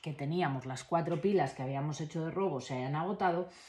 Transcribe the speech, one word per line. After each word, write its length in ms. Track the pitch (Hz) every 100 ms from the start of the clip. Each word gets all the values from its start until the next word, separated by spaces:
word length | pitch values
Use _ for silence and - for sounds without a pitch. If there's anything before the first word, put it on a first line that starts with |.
que 120 | 156
teníamos, 520 | 147 143 175 160 135 131
las 180 | 131
cuatro 380 | - 170 156 165
pilas 320 | 190 196 127
que 100 | -
habíamos 380 | 131 139 151 147
hecho 240 | 156 165 160
de 60 |
robo, 280 | 175 190 135
se 160 | - 131
hayan 200 | 127 147
agotado, 540 | 180 202 180 170 180 -